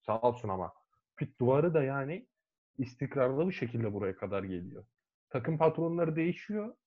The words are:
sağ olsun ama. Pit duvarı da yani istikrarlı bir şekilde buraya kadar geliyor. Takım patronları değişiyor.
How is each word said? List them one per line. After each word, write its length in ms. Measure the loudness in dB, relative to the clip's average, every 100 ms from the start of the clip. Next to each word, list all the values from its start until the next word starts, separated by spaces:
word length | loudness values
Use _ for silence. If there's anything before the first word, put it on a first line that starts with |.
| -2
sağ 140 | 2
olsun 280 | 2 2 -4
ama. 240 | -4 -4 -10 _ _ _ -8
Pit 220 | -8 _
duvarı 340 | 4 4 4
da 100 | 2
yani 440 | 2 -2 -4 -8 -12 _ _ _ _ -8
istikrarlı 720 | -8 -6 -4 2 2 2 0
bir 60 |
şekilde 400 | 0 -4 -2 -2
buraya 220 | -2 -4 -4
kadar 280 | -4 -4
geliyor. 400 | -4 -6 -6 -12 -18 _ _ _ _
Takım 280 | -4 -2 4
patronları 580 | 4 4 0 2 0 2
değişiyor. 600 | 0 -2 -6 -6 -6 -12